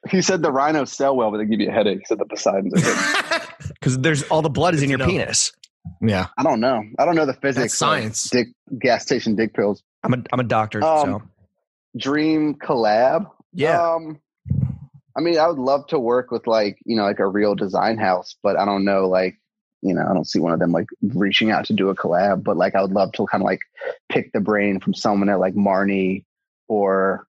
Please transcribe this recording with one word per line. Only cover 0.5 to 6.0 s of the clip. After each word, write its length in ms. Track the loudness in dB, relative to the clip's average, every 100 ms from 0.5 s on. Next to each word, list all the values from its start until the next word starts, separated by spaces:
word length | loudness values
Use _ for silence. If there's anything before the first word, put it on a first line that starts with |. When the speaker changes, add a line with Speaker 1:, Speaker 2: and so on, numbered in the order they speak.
Speaker 1:
rhinos 400 | 2 2 0 -2
sell 240 | 0 0 2
well, 140 | 0
but 80 | 0
they 80 | -2
give 140 | 0
you 100 | 0
a 20 |
headache. 280 | 2 2 0
He 60 | -4
said 120 | -4
the 80 | -4
Poseidons 480 | -4 -4 -2 0
are 60 | 0
good. 600 | 0 0 -2 -2 -2 -6 -6 -12 -14
Speaker 2:
<laughs> 80 | -4
Speaker 3:
'Cause 160 | -2 0
there's, 240 | 0 0
all 180 | 0 0
the 80 | 0
blood 240 | 0 2
is 60 | 2
Speaker 2:
Good 60 | 0
Speaker 3:
in 60 | 0
Speaker 2:
to 0 |
Speaker 3:
your 100 | 0
Speaker 2:
know. 40 | 0 -2
Speaker 3:
penis. 260 | -2 -4 _ -20 _ -20 -4